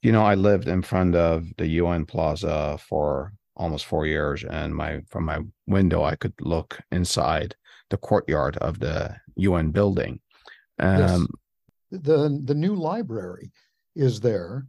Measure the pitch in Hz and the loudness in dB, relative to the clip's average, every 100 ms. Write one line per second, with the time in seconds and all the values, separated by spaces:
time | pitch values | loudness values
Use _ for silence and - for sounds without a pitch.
0 | 123 110 104 98 101 98 95 90 90 92 | 6 6 6 6 4 4 2 -2 0 2
1 | 92 85 85 82 82 - 80 82 87 85 | 4 4 2 0 -4 -4 -2 0 0 0
2 | 76 82 80 76 80 78 73 76 - 76 | -2 -2 -2 -2 -2 -2 -4 -6 -6 -2
3 | 76 69 82 101 _ - 87 73 - 78 | -2 -2 -6 -14 _ -8 -6 -6 -4 -2
4 | 78 78 73 71 - 80 78 76 76 73 | 0 -2 -2 -4 -8 -6 -6 -4 -6 -8
5 | - - 82 76 85 _ - 98 95 82 | -10 -6 -4 -4 -8 _ 0 2 4 2
6 | 73 80 - - 73 82 78 - - 92 | 0 -2 -6 -8 -4 -4 -4 -14 -6 -4
7 | 90 - - 80 78 - _ - _ 95 | -2 0 0 0 -4 -10 _ -20 _ -8
8 | - 104 - 78 67 - - - - 80 | 2 0 2 0 0 -2 -4 -4 -4 -4
9 | - - _ - 98 87 80 82 101 92 | -6 -10 _ -2 2 2 2 2 2 2
10 | - - _ _ - - _ - 92 95 | -2 -8 _ _ -20 -20 _ 0 2 4
11 | 92 90 85 - _ _ _ _ _ 185 | 4 4 0 -4 _ _ _ _ _ -8
12 | 147 156 147 143 135 147 175 202 156 208 | 2 4 4 -2 -2 0 0 0 -2 -4
13 | 180 113 90 90 - _ _ _ _ - | -4 -6 -8 -12 -18 _ _ _ _ 0
14 | 135 110 120 101 85 123 | 0 2 0 0 -4 -10